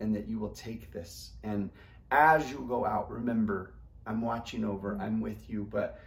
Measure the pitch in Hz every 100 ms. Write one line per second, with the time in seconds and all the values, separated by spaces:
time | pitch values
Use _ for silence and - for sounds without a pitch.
0 | 107 104 107 110 104 - 117 113 - 104
1 | - - - - 107 104 95 - - -
2 | - 139 156 156 131 139 123 120 104 107
3 | - 113 123 110 104 95 92 - - -
4 | - 110 117 117 - 120 104 98 101 101
5 | 107 110 110 107 - 107 101 104 - -